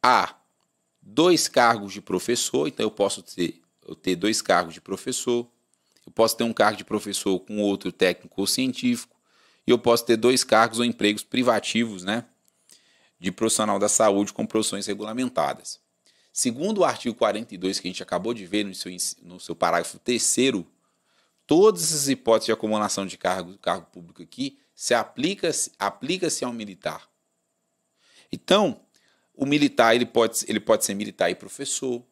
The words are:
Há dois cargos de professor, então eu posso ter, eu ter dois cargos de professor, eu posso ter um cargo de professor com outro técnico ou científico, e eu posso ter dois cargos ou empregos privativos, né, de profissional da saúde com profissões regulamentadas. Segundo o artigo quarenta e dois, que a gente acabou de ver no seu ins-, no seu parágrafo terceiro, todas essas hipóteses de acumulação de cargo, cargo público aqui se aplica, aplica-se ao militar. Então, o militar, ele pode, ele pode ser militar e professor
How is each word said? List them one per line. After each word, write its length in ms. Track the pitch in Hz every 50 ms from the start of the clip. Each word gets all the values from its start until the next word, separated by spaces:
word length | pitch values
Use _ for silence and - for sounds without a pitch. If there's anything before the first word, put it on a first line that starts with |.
| -
Há 340 | 127 123 107 90 - - _ _ _ _ _ _ _ _ _ _ _ _ _
dois 480 | _ 95 104 127 160 180 175 151 - -
cargos 460 | - 135 120 117 117 110 101 101 98
de 80 | 107 -
professor, 640 | - 95 92 - - 123 120 - - - 131 151
então 180 | 156 - - 110
eu 60 | 110
posso 320 | - - 101 98 - - 92
ter, 400 | - - - 87 80 - _ _ _ _ _ _
eu 80 | - 80
ter 220 | _ _ 92 92
dois 260 | 85 90 107 113 - -
cargos 320 | - 95 90 87 85 80
de 60 | -
professor, 680 | _ - 95 95 - - 123 - - - 120 120 120 _ _ _ _ _ _ _ _ _ _ _ _
eu 80 | - _
posso 240 | - 113 113 -
ter 80 | - 117
um 80 | 117 110
cargo 240 | - 107 107 107
de 80 | 98 101
professor 560 | _ 107 107 - 101 98 - - 101 95 90
com 220 | - _ 104 104 104
outro 280 | 101 98 95 - 95
técnico 480 | 87 _ 92 90 87 - - - _ -
ou 80 | 98
científico, 720 | 98 - - 131 131 123 - - 123 120 117 - _ _ _ _ _ _ _ _ _ _ _ _
e 40 | -
eu 80 | 120 117
posso 260 | - 120 117 117 -
ter 120 | - 117
dois 280 | 113 113 123 131 127 -
cargos 360 | - - 107 113 117 113 117
ou 40 | 120
empregos 380 | 120 113 - - 104 107 104 -
privativos, 800 | _ - 123 127 123 113 110 - - - 113 120 113 104 92 90
né, 240 | 95 107 117 113 _ _ _ _ _ _ _ _ _ - _ _ _ _ _ _ _ _ _
de 100 | 85 95
profissional 480 | 92 - 113 110 - - 110 104 104 98
da 100 | 104 104
saúde 440 | - - 113 107 98 98 104 101 -
com 120 | - 113
profissões 420 | 107 - 113 107 - - 98 101
regulamentadas. 920 | - 101 101 107 107 110 123 127 123 - - 78 69 65 60 - - - _ _ _ _ _ _ _ _ _ _ _ _
Segundo 460 | - - 127 113 127 160 202 220 196
o 60 | 180
artigo 300 | 143 117 - - 120 107
quarenta 400 | - 120 107 101 104 117 - 101
e 20 |
dois, 240 | 90 90 95 98 -
que 80 | - 92
a 20 |
gente 120 | 92 - -
acabou 320 | - - 87 92 113 120
de 100 | 113 98
ver 200 | 85 92 107 104
no 100 | 101 92
seu 160 | - - 92
ins-, 260 | 92 90 - - - _ _
no 180 | 87 90 90
seu 140 | - - 85
parágrafo 440 | - - 85 - 87 82 - - -
terceiro, 680 | _ - 123 113 - - - - 127 135 123 98 85 _ _ _ _ _ _ _ _ _ _ _ _ _ _ _ _
todas 380 | - 147 165 196 220 208 175 165
essas 240 | 156 165 147 139 139
hipóteses 380 | 135 - - - 113 110 -
de 60 | - 110
acumulação 540 | - - 107 107 104 104 101 - - 98
de 100 | 95 90
cargo, 400 | - - 92 90 95 87 87 95 98
cargo 280 | - 95 87 85 82
público 360 | _ _ 92 87 85 _ _ 85
aqui 360 | _ - - 135 139 - _ _ _ _
se 180 | - - - 120
aplica, 560 | 117 113 - - - 131 170 202 196 - 170 147 - - - _ _
aplica-se 680 | 98 101 - - - 139 180 185 185 156 - - -
ao 80 | 127 117
militar. 560 | 117 110 104 95 _ - - 76 - - _ _ _ _ _ _ _ _ _ _ _ _ _ _ _ _ _ _ _ _ _ _ _ _ _
Então, 520 | - - _ - - 208 214 165 107 - _ _ _ _ _ _ _ _ _ _ _
o 120 | - 139
militar, 480 | 139 143 147 147 139 - - 117 113 113
ele 100 | 120 123
pode, 400 | 117 - 120 113 113 117 - - -
ele 120 | 110 104
pode 240 | - - 110 107 -
ser 100 | - 98
militar 360 | 98 107 104 95 - 92 87
e 40 | 87
professor 680 | - - 98 - - 139 135 - - - 131 123 120 127 _